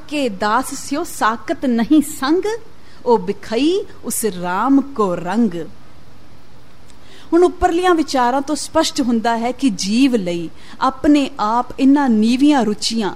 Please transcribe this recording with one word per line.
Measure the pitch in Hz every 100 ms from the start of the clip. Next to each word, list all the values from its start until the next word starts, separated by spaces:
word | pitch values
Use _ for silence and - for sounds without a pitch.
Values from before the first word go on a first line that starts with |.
| -
ਕੇ | 294 254
ਦਾਸ | 190 214 233 269
ਸਿਓ | 277 - 285
ਸਾਕਤ | 349 - 220 226 - 320 269
ਨਹੀਂ | 233 226 311
ਸੰਗ, | - - 269 359 403 453 - - - - -
ਉਹ | 220
ਬਿਖਈ | 180 202 - 226 302 392 - -
ਉਸ | 247 - 214 180
ਰਾਮ | 175 185 247 277
ਕੋ | 262 - 196 170
ਰੰਗ।" | 175 214 220 170 156 - - - - - - - - - - - - - - - -
ਹੁਣ | 330
ਉੱਪਰਲੀਆਂ | 359 - 359 339 359 330
ਵਿਚਾਰਾਂ | 294 269 240 277
ਤੋਂ | 285 302
ਸਪਸ਼ਟ | - 311 311 -
ਹੁੰਦਾ | 247 226 233 226
ਹੈ | 240
ਕਿ | 247 262
ਜੀਵ | 180 190 226 269 240
ਲਈ | 175 170 165 - - -
ਆਪਣੇ | 262 - 320 294 269 -
ਆਪ | 208 240 240 -
ਇਹਨਾਂ | 269 294 269
ਨੀਵੀਆਂ | 214 220 254 294 285 220
ਰੁਚੀਆਂ | 208 - 226 190